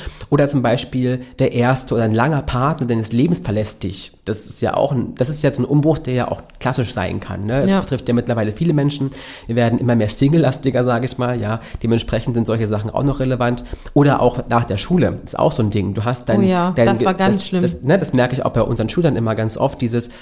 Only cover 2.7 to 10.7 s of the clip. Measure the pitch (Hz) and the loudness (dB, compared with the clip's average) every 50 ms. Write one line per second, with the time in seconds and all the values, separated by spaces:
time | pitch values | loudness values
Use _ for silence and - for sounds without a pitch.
2.7 | 160 - 127 120 117 113 107 - 117 117 135 170 170 - - - 104 107 104 - | 0 0 0 0 0 0 0 0 2 2 2 2 2 0 -2 -2 -2 -2 -2 -2
3.7 | - - - 92 95 - - - - _ _ 98 107 - - - - - 117 98 | -4 -6 -8 -8 -8 -8 -12 -14 -16 _ _ -6 -6 -4 -6 -8 -6 -4 -2 0
4.7 | - - 110 - 143 120 - - - - 123 147 151 - - 139 - - 123 - | 2 2 0 2 0 -2 -4 -4 -2 -2 -2 0 0 0 0 0 0 0 0 2
5.7 | 143 147 143 160 156 156 - 127 127 123 117 - - - - - - - - 123 | 2 4 4 4 2 0 -2 -2 -2 -2 -2 -2 -4 -8 -10 -14 -12 -6 -4 -2
6.7 | 127 139 117 - - 107 92 90 92 101 - - 95 95 101 107 123 139 - 190 | 0 0 -2 -2 -2 -4 -4 -4 -4 -6 -8 -8 -8 -6 -4 -2 0 0 2 2
7.7 | 196 190 180 - 135 - - - 120 120 - 123 120 113 - 107 104 - 165 170 | 2 0 0 -2 -4 -4 -2 0 0 0 0 0 -2 -2 -2 -2 -2 -2 0 0
8.7 | 151 143 139 143 147 - 139 135 - - - - - - - - 113 120 117 117 | 2 2 2 0 0 -2 -4 -6 -6 -10 -16 -18 -18 -12 -8 -4 0 0 2 2
9.7 | 117 - 127 120 120 113 107 104 - - 135 139 165 165 143 131 135 - - 135 | 2 0 2 2 2 2 2 0 0 2 2 4 4 4 2 2 0 0 -2 -2